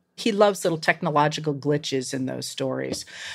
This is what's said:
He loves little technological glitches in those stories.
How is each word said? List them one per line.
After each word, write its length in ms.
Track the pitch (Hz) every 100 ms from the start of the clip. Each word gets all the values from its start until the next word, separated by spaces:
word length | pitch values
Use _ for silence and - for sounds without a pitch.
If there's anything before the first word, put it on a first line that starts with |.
| _ -
He 140 | 233
loves 320 | 202 208 196
little 140 | 180 160
technological 760 | 165 165 170 147 151 156 151
glitches 600 | 139 143 147 - 135 127
in 120 | 135 131
those 200 | 127 123
stories. 580 | - 135 131 131 - - - -